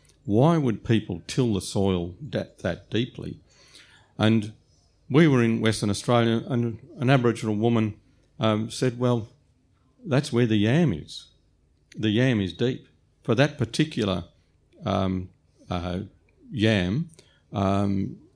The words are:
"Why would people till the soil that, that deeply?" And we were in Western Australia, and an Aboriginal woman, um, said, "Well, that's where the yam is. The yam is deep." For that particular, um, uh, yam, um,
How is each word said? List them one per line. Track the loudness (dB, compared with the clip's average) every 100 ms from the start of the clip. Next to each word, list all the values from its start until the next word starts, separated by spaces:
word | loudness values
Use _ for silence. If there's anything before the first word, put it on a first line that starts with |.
| _ _
"Why | -2 2 4 2
would | 0 -2
people | 0 0 -2 -10 -6
till | -2 0
the | 0
soil | -2 0 0 0 -4 -10 -8
that, | -6 -8 -6
that | -6 -6 -6
deeply?" | -4 -4 -8 -14 -14 _ _ _ -20 -20 _ _ 0
And | 2 2 0 -10 _ _ _ _ 0
we | 4 6
were | 4
in | 2 2
Western | 0 0 -2
Australia, | -2 2 2 2 0 -2
and | -2 -2 -6 -14 -4
an | 2
Aboriginal | 4 2 0 -2 0
woman, | 2 2 -2 -6 _ _ _ -2
um, | 0 0 -2
said, | -4 -4 0
"Well, | 0 0 -4 _ _ _ _ _ _ _ -2
that's | -2 0
where | 2 2
the | 4
yam | 2 2 2
is. | -2 -8 -18 -20 _ _ _ _ _ _
The | -4 0
yam | 2 2 2
is | -2
deep." | -2 -4 -4 -12 _ _ _
For | -2
that | 2 0 0
particular, | -4 -2 -2 0 -2 -2 -6 _ _ _ _ -10
um, | -4 -2 -2 -4 -8 _ _ _ -8
uh, | -6 -6 -6 -8 _ _ _ -12
yam, | 0 2 2 0 -2 -6 -12 _ _ _
um, | -4 0 0 0 -2 -4 -10 -20